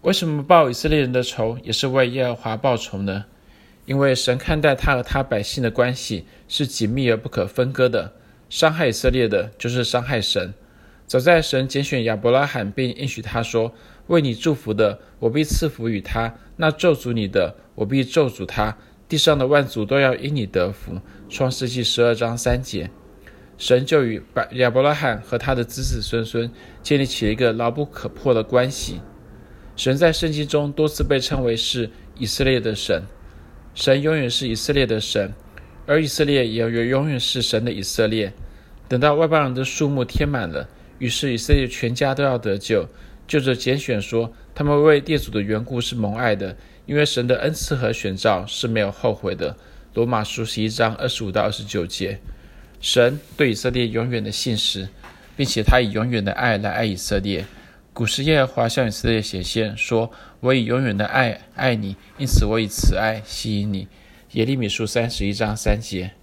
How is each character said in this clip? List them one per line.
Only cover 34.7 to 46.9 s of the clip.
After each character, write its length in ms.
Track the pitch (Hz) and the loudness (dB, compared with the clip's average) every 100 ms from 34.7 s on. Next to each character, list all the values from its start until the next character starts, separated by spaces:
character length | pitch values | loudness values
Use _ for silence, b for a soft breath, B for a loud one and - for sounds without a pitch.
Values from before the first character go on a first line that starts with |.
列 140 | 143 123 | 2 2
的 140 | 110 | 0
神， 320 | - 110 98 104 - B B B - | 0 -2 -2 -6 -16 B B B 0
而 160 | 151 | 2
以 40 | 151 | 2
色 180 | - | 0
列 220 | 147 143 120 | 2 4 2
也 220 | 110 113 | 0 0
永 400 | 117 117 131 151 | 0 2 2 0
远 100 | 131 | -2
是 220 | - 127 | -2 -2
神 240 | 113 110 | 0 0
的 80 | 120 | 0
以 100 | 101 | -4
色 240 | 95 - 107 | -6 0 2
列。 260 | 110 98 - B B B B - | 2 -2 -6 B B B B -2
等 120 | 123 | 2
到 140 | 147 | 4
外 120 | 147 165 | 4 4
邦 180 | 156 | 4
人 100 | 139 | 2
的 100 | 123 | -2
数 240 | 131 - 147 | -4 0 0
目 160 | 139 | 0
填 240 | 123 - 147 | 0 0 0
满 200 | 139 90 | 0 -2
了， 200 | 73 - B B - | -6 -8 B B -6
于 100 | 123 | -4
是 240 | - 143 | -2 -2
以 40 | 117 | -2
色 180 | - | 2
列 120 | 143 127 | 2 2
全 280 | - 120 | -2 -4
家 200 | 127 139 | 0 0
都 80 | 135 | 2
要 140 | 143 123 | 0 0
得 220 | 110 98 | -2 -4
救。 280 | - 104 80 B B B - | 0 0 0 B B B -2
就 140 | 151 | 0
着 140 | 131 | 2
拣 240 | 123 - 135 | 0 0 -2
选 240 | - 113 | 0 -4
说， 280 | 98 113 117 B B | 0 -2 -2 B B
他 80 | - | -4
们 200 | 147 147 | 2 6
为 180 | 151 147 | 6 6
列 160 | 143 147 | 4 -2
祖 140 | - | 0
的 100 | 110 | -4
缘 240 | 101 107 | -2 -2
故 160 | 117 123 | -2 -4
是 140 | 117 | -4
蒙 220 | 123 104 107 | -2 -4 0
爱 200 | 123 101 | 0 0
的， 180 | 98 95 B B | -2 -10 B B
因 100 | - | -4